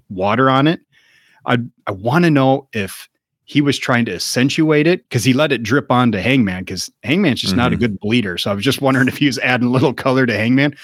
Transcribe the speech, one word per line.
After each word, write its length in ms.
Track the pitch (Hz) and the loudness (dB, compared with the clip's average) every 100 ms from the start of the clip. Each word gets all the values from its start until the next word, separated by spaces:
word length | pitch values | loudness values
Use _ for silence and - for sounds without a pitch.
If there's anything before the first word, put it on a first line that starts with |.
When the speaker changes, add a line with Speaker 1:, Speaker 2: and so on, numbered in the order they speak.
| - | -12
Speaker 1:
water 400 | 95 98 110 135 | -4 0 2 2
on 180 | 131 147 | 4 2
it. 140 | 175 _ _ _ _ _ _ | -2 _ _ _ _ _ _
I, 140 | - 123 120 - - | -2 -2 -4 -12 -12
I 60 | |
wanna 380 | 101 110 156 175 | -8 -2 2 4
know 380 | 143 135 135 - | 4 2 0 -4
if 360 | 113 98 - - _ _ _ _ | -8 -8 -10 -20 _ _ _ _
he 120 | 143 | 0
was 180 | 143 - | 0 -2
trying 260 | - 120 113 | 0 0 0
to 80 | |
accentuate 720 | 95 - 127 135 - 156 151 156 | -4 -4 0 0 2 2 2 2
it, 200 | - - | 0 -2
'cause 140 | 123 | -2
he 100 | 120 | 2
let 200 | 127 151 | 2 0
it 100 | 123 | -2
drip 300 | 107 139 - | 0 -2 2
onto 260 | 123 123 104 | 2 2 2
Hangman, 460 | 107 135 98 90 | 2 2 0 -2
'cause 260 | 95 92 - _ | -8 -10 -10 _
Hangman's 360 | 110 170 185 113 | -4 0 0 0
just 120 | 98 | -2
not 160 | 95 123 | 0 0
a 40 | 110 | 0
Speaker 2:
Mm-hmm. 40 | |
Speaker 1:
good 180 | 117 98 | -2 -4
bleeder. 360 | 104 120 104 87 | -2 -2 -2 -4
So 120 | 110 | -4
I 40 | |
was 100 | 101 | -2
just 160 | 120 - | -2 0
wondering 260 | 139 131 127 | 0 2 0
if 100 | - | -2
he 80 | 147 | -4
was 120 | 113 | -2
adding 300 | 131 123 123 | -2 0 0
a 20 | |
little 240 | 127 156 | 2 0
color 320 | - 135 131 123 | 0 0 0 0
to 100 | 104 | 0
Hangman, 380 | 113 131 147 - | 0 2 0 -2